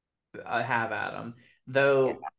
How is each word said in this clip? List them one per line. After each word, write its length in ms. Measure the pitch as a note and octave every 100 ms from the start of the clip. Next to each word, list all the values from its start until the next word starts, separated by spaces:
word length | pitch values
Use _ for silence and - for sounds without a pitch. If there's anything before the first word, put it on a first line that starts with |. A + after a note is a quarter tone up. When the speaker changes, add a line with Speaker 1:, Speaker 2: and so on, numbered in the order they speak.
| _ _ _ G#2+ -
Speaker 1:
I 160 | A#2
have 300 | A#2+ A#2+ A2
at 220 | G#2 F#2+
him. 200 | G2 A2+ A#2 - _ -
Though 420 | C3 C#3 C3+ C3
Speaker 2:
Yeah. 60 | - -